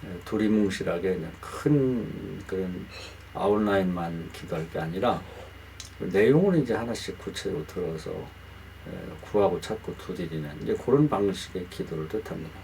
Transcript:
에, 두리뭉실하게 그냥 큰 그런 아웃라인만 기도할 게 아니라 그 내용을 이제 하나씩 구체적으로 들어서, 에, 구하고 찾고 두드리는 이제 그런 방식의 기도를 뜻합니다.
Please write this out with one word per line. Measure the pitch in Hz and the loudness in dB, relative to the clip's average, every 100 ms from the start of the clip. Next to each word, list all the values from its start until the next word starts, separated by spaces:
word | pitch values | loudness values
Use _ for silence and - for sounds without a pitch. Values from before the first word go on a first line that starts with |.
에, | - 90 | -10 -10
두리뭉실하게 | - 110 107 107 101 92 92 87 92 | -4 2 4 6 4 2 0 0 2
그냥 | 90 80 - | 0 -4 -10
큰 | - - 147 147 131 123 98 95 98 95 95 | -12 -2 4 6 6 2 -2 -6 -8 -10 -6
그런 | 95 92 90 - - - - - | -4 -2 -4 -8 -12 -14 -16 -12
아웃라인만 | - 98 104 107 98 92 87 85 82 82 | -2 2 4 4 4 2 0 -2 -4 -8
기도할 | - 92 82 80 | -10 -6 -4 -4
게 | 85 | -4
아니라 | 82 90 117 85 - - - - - - - - | -4 0 2 0 -4 -14 -16 -16 -18 -16 -16 -8
그 | |
내용을 | 98 95 113 147 196 175 | 0 6 8 8 8 4
이제 | 127 | 4
하나씩 | 107 117 113 - - | 0 0 -4 -6 -8
구체적으로 | - 85 98 82 80 | -8 -6 -4 -4 -6
들어서, | - 87 82 - | -4 -4 -4 -6
에, | - - - - - - - - - 175 - | -8 -8 -14 -18 -16 -18 -16 -12 -10 -10 -12
구하고 | - 104 95 87 | 0 4 4 4
찾고 | - - - 82 | -4 -6 -6 -10
두드리는 | - 90 82 80 78 - | -8 -6 -4 -4 -6 -6
이제 | - | -2
그런 | - - 135 151 | -2 4 6 6
방식의 | 131 101 95 - 95 90 | 4 2 0 -6 -8 -8
기도를 | - - 80 80 | -8 -6 -6 -4
뜻합니다. | 90 - 95 80 - | -4 -4 -8 -8 -12